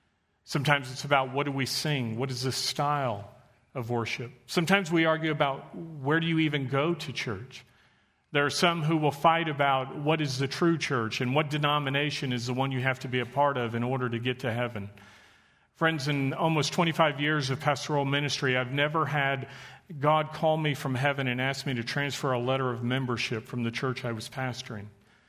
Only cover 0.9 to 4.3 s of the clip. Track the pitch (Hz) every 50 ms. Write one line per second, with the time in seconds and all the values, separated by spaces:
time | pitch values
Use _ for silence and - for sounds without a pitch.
0.9 | 127 - - 139 143 135 131 127 127 139 147 143 135 135 131 - - - - 156
1.9 | 147 135 120 113 110 113 135 127 127 117 127 131 - - - - - - 143 147
2.9 | 147 143 135 120 107 101 101 - - - - _ _ _ _ _ - 131 117 113
3.9 | 120 117 113 - - - 117 123